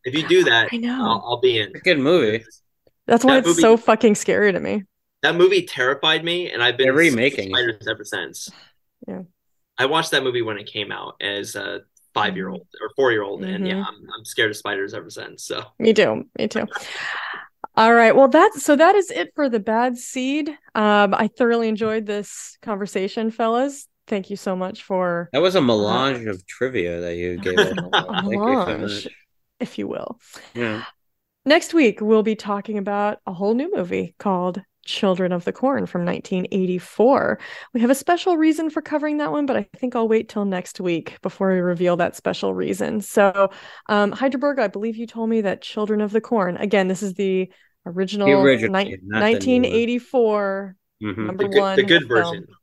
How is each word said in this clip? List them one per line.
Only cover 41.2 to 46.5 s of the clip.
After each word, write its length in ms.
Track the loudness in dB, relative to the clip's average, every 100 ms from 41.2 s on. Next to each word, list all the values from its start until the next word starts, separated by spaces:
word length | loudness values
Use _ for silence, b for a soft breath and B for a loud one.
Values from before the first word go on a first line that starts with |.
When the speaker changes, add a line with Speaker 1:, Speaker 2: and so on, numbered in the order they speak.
Speaker 2:
before 320 | -10 -2 0
we 60 | 2
reveal 360 | 0 0 0 2
that 180 | 0 -2
special 400 | -6 -4 -4 -2
reason. 440 | -4 -2 -2 -4
So, 500 | -2 2 4 4 0 B B B -2
um, 220 | 0 2
Hydraberg, 480 | 0 -2 0 -2 0
I 80 | -2
believe 300 | -2 -6 -6
you 80 | -10
told 240 | -6 -2
me 120 | 0
that 200 | 0 -4
Children 400 | -8 -6 -2 0
of 100 | 0
the 80 | -2
Corn, 360 | 0 0 0